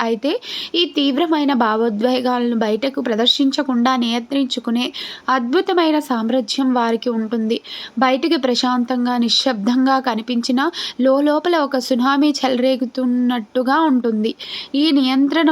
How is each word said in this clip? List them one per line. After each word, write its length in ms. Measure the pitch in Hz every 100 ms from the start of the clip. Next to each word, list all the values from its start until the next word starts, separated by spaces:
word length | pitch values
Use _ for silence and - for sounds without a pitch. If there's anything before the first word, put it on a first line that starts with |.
అయితే 400 | 233 226 285 466 - - -
ఈ 100 | 339
తీవ్రమైన 680 | 349 302 277 262 339 311 285
భావోద్వేగాలను 1040 | 254 226 220 233 208 247 254 254 247 240 226
బయటకు 440 | 220 220 269 269
ప్రదర్శించకుండా 960 | 247 214 247 - 269 269 269 240 247 254
నియంత్రించుకునే 960 | 233 233 233 277 269 - 233 233 247 - - - -
అద్భుతమైన 680 | 262 240 330 381 359 320 302
సామర్థ్యం 760 | 294 233 226 254 233 - 262
వారికి 360 | 247 233 226 247
ఉంటుంది. 500 | 226 220 233 220 233 - - - -
బయటికి 380 | 254 262 330 320
ప్రశాంతంగా, 800 | 254 233 247 247 240 254 247 247
నిశ్శబ్దంగా 840 | 233 - 262 220 208 254 262 269
కనిపించినా 720 | 262 220 226 240 233 254 311 - - -
లోలోపల 560 | 262 269 294 302 349 330
ఒక 220 | 277 262
సునామీ 520 | 247 254 262 277 294
చెలరేగుతున్నట్టుగా 1500 | 285 262 247 262 254 254 - 254 247 247 247 208 254 247 294
ఉంటుంది. 540 | 320 254 233 220 220 - - - -
ఈ 160 | 277 320
నియంత్రణ 600 | 285 254 269 277 311 320